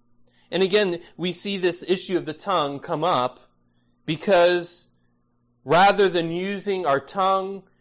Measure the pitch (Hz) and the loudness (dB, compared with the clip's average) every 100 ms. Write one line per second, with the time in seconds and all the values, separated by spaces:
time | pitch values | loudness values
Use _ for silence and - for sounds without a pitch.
0 | _ _ _ _ _ 170 190 208 202 170 | _ _ _ _ _ -2 0 2 0 -4
1 | - - 180 175 208 196 175 170 - 185 | -10 -8 -6 -4 -6 -2 -2 -2 -4 -4
2 | - 170 143 147 - 180 143 139 - 156 | -2 -4 -4 -8 -4 -2 -2 -6 -8 -4
3 | 165 147 127 - _ _ _ _ _ _ | 0 0 -2 -6 _ _ _ _ _ _
4 | - 156 - 180 175 180 170 - - _ | -8 -6 2 4 6 4 -2 -10 -16 _
5 | _ _ _ _ _ _ 131 165 196 196 | _ _ _ _ _ _ 2 6 6 6
6 | 190 170 165 170 190 202 202 190 165 139 | 4 2 -2 -2 -4 -4 -4 -2 0 0
7 | 135 196 190 190 190 196 - _ | -2 0 2 2 -2 -10 -16 _